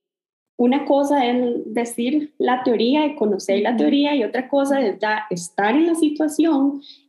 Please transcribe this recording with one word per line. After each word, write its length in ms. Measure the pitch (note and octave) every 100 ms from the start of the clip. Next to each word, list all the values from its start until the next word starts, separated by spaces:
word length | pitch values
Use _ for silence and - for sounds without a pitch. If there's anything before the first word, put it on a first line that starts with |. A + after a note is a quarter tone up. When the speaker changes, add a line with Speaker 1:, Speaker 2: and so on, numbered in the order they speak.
| _ _ _ _ _ -
Speaker 1:
una 280 | A#3+ C#4 C#4+
cosa 400 | C#4 C#4+ C#4+ A#3+
es 480 | B3 B3 A#3+ A3+
decir 600 | A3+ A#3 A#3+ A#3+ D4 D4 -
la 260 | B3 B3+
teoría 420 | C4 G#3+ A#3 D4 D4+
y 100 | D4
conocer 460 | G#3+ G3 - A#3
la 80 | G#3+
Speaker 2:
Ujú. 60 | A#3
Speaker 1:
teoría, 380 | D4+ C#4+ C#4+ D4
y 80 |
otra 260 | G#3 A#3+ B3+
cosa 320 | C#4 C#4 C#4
es 160 | A3+ F#3
ya 240 | G#3+ G#3+ -
estar 460 | F3+ - - G3+ C4+
en 100 | E4+
la 80 | E4
situación 880 | D4+ D4 D#4 D#4 E4 C#4 C#4 C#4 - -